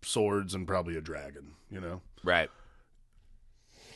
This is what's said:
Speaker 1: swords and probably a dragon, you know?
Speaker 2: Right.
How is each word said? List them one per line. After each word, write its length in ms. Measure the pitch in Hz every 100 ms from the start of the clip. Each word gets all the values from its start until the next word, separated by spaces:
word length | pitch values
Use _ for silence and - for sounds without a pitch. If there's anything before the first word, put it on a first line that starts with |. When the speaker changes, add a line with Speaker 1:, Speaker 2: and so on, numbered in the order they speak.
Speaker 1:
swords 520 | - 120 104 101 95
and 120 | 95 90
probably 300 | 95 87 80
a 40 |
dragon, 520 | 78 76 69 71 71 - -
you 100 | 98
know? 200 | 87 92 - -
Speaker 2:
Right. 260 | 90 85 76 - - - _ _ _ - - - - - _ - -